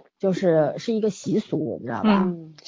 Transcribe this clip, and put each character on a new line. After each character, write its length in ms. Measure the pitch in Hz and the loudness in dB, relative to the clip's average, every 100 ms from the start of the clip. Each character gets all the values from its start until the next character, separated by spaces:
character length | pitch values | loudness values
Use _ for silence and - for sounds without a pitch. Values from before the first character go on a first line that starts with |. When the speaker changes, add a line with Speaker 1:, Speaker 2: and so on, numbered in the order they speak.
| _ _ | _ _
Speaker 1:
就 160 | 196 | -2
是， 400 | 180 190 160 143 - | 2 2 4 2 -2
是 140 | - | -4
一 100 | 220 | -2
个 100 | 214 | -2
习 260 | - - 208 | -4 -2 -2
俗， 400 | - - 139 85 | -2 -4 -4 -6
你 60 | 120 | -6
知 60 | |
道 100 | 113 | 0
吧？ 220 | 214 202 185 | 4 4 2
Speaker 2:
嗯， 300 | 170 160 - | -2 -12 -18